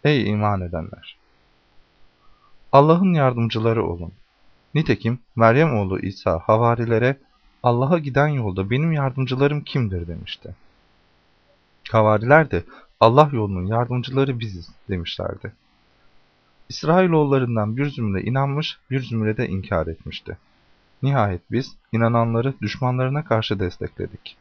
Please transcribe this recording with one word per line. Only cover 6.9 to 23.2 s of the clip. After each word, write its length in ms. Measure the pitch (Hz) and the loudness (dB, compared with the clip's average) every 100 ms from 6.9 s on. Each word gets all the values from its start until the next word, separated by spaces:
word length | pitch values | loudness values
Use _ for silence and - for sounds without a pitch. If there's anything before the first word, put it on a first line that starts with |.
| 113 123 135 _ _ _ _ | 0 0 -2 _ _ _ _
"Allah'a 360 | 123 120 131 175 | 0 0 2 0
giden 300 | 143 131 151 | 0 0 0
yolda 420 | 143 110 92 98 | 0 -2 -4 -2
benim 220 | 123 165 | -2 0
yardımcılarım 680 | 156 135 131 127 127 143 147 | 0 -2 -2 -4 0 0 0
kimdir?" 460 | 143 143 113 92 85 | -4 -2 -2 -4 -6
demişti. 500 | 82 95 - - 92 _ _ _ _ _ _ _ _ _ _ _ _ - | -10 -12 -16 -16 -20 _ _ _ _ _ _ _ _ _ _ _ _ -2
Havariler 600 | 113 107 107 117 151 151 | 2 4 2 4 4 4
de, 140 | 90 - - _ _ | -2 -6 -20 _ _
"Allah 300 | 113 127 151 | 6 8 4
yolunun 340 | 127 104 92 92 | 4 -2 -2 -2
yardımcıları 760 | 113 120 123 117 131 139 123 | -2 -2 -4 -4 -2 -2 -2
biziz." 300 | 113 92 82 - - | -8 -12 -16 -20 -8
demişlerdi. 640 | 92 82 - 92 - - - _ _ _ _ _ _ _ _ _ _ _ | -6 -6 -8 -8 -8 -12 -16 _ _ _ _ _ _ _ _ _ _ _
İsrailoğullarından 1080 | - 151 175 185 160 147 139 123 117 107 117 | -10 0 2 4 2 2 2 0 -2 -2 -2
bir 140 | 143 | -4
zümre 320 | 135 110 95 | -4 -4 -2
inanmış, 560 | 95 131 139 139 160 - _ | -2 -2 -2 -2 -6 -10 _
bir 100 | 131 | -6
zümre 360 | 117 113 107 107 | -4 -4 -2 -2
de 120 | 123 | -4
inkar 380 | 95 95 90 80 | -6 -2 -2 -2
etmişti. 520 | 80 - - - - _ _ _ _ _ _ | -8 -12 -16 -14 -16 _ _ _ _ _ _
Nihayet 400 | 131 135 104 90 _ | -2 0 0 -2 _
biz 260 | 113 135 - _ | -6 -6 -14 _
inananları 640 | 110 117 117 117 113 131 131 | 0 2 2 0 0 -2 -4
düşmanlarına 640 | 104 - 127 127 131 143 | -8 -4 -2 -2 -2 -4